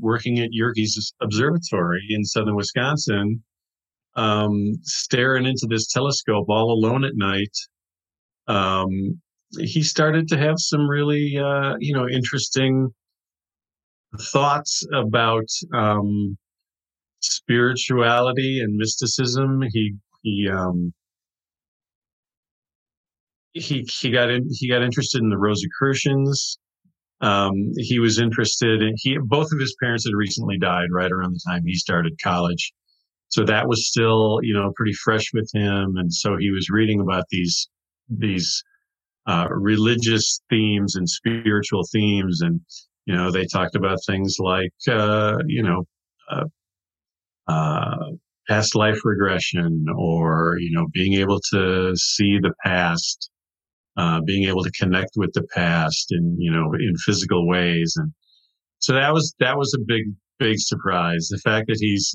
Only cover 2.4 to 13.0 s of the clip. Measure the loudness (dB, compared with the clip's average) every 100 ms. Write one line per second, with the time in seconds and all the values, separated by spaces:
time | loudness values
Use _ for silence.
2.4 | 0 0 -2 -2 -2 -2 0 0 0 -4
3.4 | -8 _ _ _ _ _ _ -2 0 2
4.4 | 2 0 0 -2 -6 -8 -2 2 2 2
5.4 | 0 -2 -2 -2 0 0 0 -2 0 0
6.4 | 2 2 2 4 2 2 0 0 0 0
7.4 | -2 -6 -12 _ _ _ _ _ _ _
8.4 | -2 0 2 0 0 -2 -4 -6 _ _
9.4 | _ -8 -2 0 0 2 2 2 2 2
10.4 | 2 0 0 0 2 0 0 0 0 -2
11.4 | 0 0 -2 -2 -2 0 0 0 -2 -4
12.4 | -2 0 2 2 0 -4